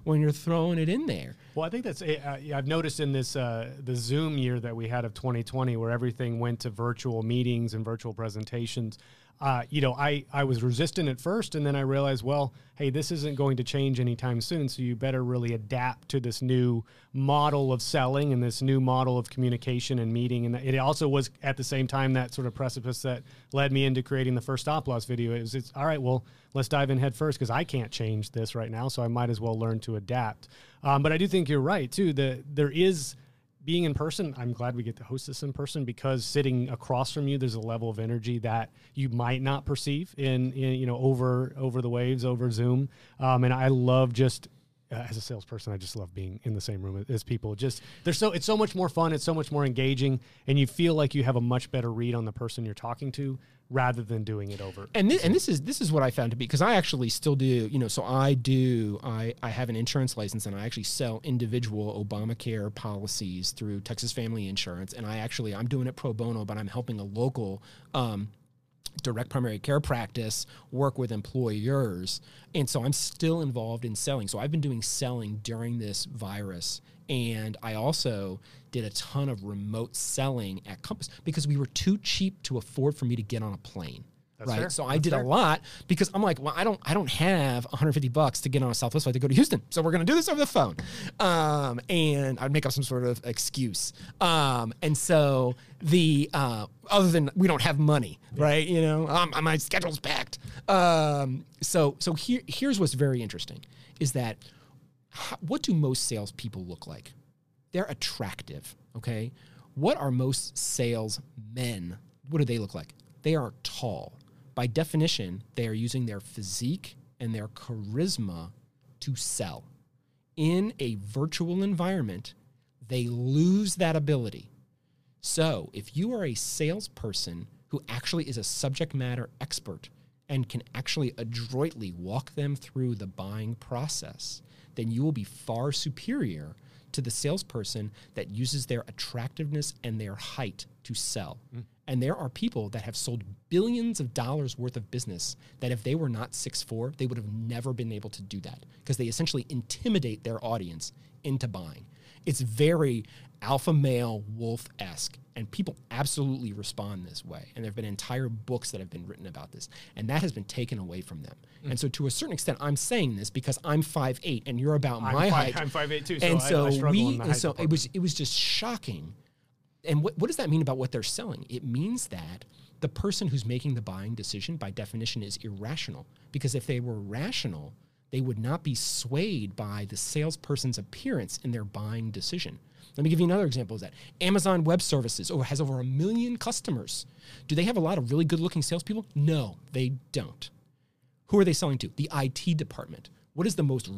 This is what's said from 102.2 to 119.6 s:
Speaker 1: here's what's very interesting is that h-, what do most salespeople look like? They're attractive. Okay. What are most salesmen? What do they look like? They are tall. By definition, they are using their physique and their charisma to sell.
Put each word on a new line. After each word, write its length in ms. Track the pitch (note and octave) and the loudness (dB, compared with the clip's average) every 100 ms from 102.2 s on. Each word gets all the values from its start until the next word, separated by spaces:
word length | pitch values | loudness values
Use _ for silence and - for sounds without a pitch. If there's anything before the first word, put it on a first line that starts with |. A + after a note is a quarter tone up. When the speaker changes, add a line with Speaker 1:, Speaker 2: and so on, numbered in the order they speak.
| - B3 - | 2 0 0
Speaker 1:
here's 320 | - C#4 G3+ | -2 0 2
what's 140 | D#3 C3 | 2 4
very 260 | C#3+ B2 | 2 2
interesting 420 | A2 E2+ - E2 - - - - | -2 -6 -10 -12 -18 -20 -20 -2
is 140 | C3+ | 0
that 240 | C3 A#2 - - - - - _ _ _ | 0 -2 -6 -16 -20 -20 -20 _ _ _
h-, 240 | - - - | -10 -8 -6
what 200 | E3 C#4+ | -4 -2
do 140 | - E3 | 2 4
most 300 | C#3+ C3 - | 4 2 -2
salespeople 580 | A2+ G#2 - A#2 F#2+ F2+ | -4 -6 -8 -8 -8 -10
look 220 | E2+ - | -12 -14
like? 240 | D2+ - - _ _ _ _ _ | -14 -16 -20 _ _ _ _ _
They're 120 | F3+ G3+ | -4 -2
attractive. 880 | C3+ - - G2+ - - D2 - - _ A2+ | -4 -6 -4 -6 -8 -12 -14 -14 -20 _ -8
Okay. 380 | A#2+ A2 A#2 - - - - C3+ | -4 -4 -6 -10 -20 -20 -14 0
What 220 | E3+ D4 | 2 2
are 120 | C#3 | 2
most 480 | B2+ C3 B2+ - - | 2 2 0 -4 -6
salesmen? 1400 | - - A#2+ A2+ A2 - - A#2+ G#2+ A#2+ A#2+ G#2 F2 F2+ - _ C3+ | -4 0 0 0 -2 -6 -8 -18 -12 -6 -4 -4 -8 -10 -16 _ -4
What 120 | D#3 | 0
do 60 | B2+ | 2
they 120 | A#2 | 0
look 160 | G2+ | -4
like? 220 | - - - _ - | -8 -12 -18 _ -4
They 140 | D3+ D#3+ | 0 2
are 180 | A#2+ - | 0 -6
tall. 560 | - - A#2+ C#2+ - - - - - - | -10 -6 -4 -6 -10 -16 -20 -20 -8 -2
By 60 | B2 | 0
definition, 760 | B2+ D#3+ D#3 D#3+ - F#2+ F#2 - - | 0 2 2 2 2 -4 -8 -8 -4
they 120 | A2+ | -2
are 60 | |
using 320 | A2 A#2 B2+ A#2 | -2 -2 0 -2
their 140 | G2+ | -4
physique 760 | - - G2 F2+ B2 F3+ - - - _ | -10 -10 -8 -4 -2 -4 -8 -18 -20 _
and 140 | A#2 | -6
their 140 | A2 G#2+ | -4 -6
charisma 1040 | - - A2 G2+ B2 F#3+ - G2 E2 E2+ - _ _ _ _ | -12 -10 -8 -4 -2 0 0 -4 -6 -12 -16 _ _ _ _
to 160 | C#3+ B2+ | -6 -4
sell. 480 | - - F#2+ B1+ | -4 -4 -6 -8